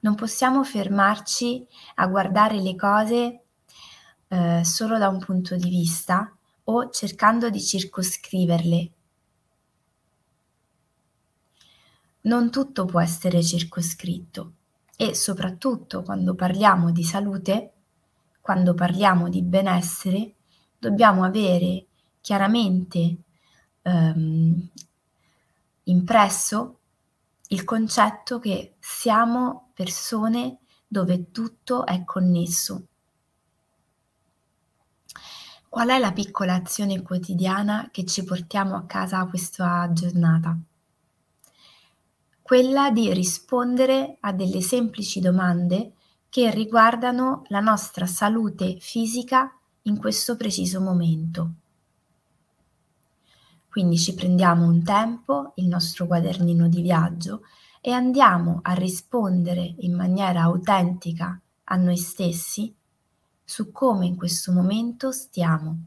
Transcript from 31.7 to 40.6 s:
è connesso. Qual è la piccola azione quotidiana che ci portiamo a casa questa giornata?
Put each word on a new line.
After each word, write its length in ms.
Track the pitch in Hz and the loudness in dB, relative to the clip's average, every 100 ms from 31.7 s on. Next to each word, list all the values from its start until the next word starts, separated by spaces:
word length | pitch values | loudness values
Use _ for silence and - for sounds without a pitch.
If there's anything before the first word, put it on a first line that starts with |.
| 247 | -4
è 200 | - 180 | -2 -4
connesso. 800 | 175 - 185 175 170 170 - 185 - _ _ _ _ _ _ _ _ _ _ _ _ _ _ _ _ _ _ _ _ _ _ - - - - - _ | -4 0 2 2 0 -2 -4 -8 -14 _ _ _ _ _ _ _ _ _ _ _ _ _ _ _ _ _ _ _ _ _ _ -20 -20 -20 -20 -20 _
Qual 200 | 233 233 | -4 2
è 100 | 262 | 2
la 140 | 220 | 2
piccola 420 | 190 202 - 185 | -2 -6 -4 0
azione 480 | 180 180 - 202 190 | 0 -2 -4 -2 -4
quotidiana 840 | - 180 180 180 185 190 208 208 - | -4 -6 -4 -2 0 0 0 -2 -6
che 140 | - | -8
ci 180 | 180 - | -6 -6
portiamo 540 | 185 180 175 202 196 185 | -4 -6 -4 -4 -2 -4
a 80 | |
casa 400 | 170 196 185 190 185 | -8 -8 -4 -2 -4
questa 640 | 180 170 - 180 175 175 | -4 -8 -4 -2 0 0
giornata? 640 | 170 175 175 165 160 165 165 | 0 0 2 4 4 2 -4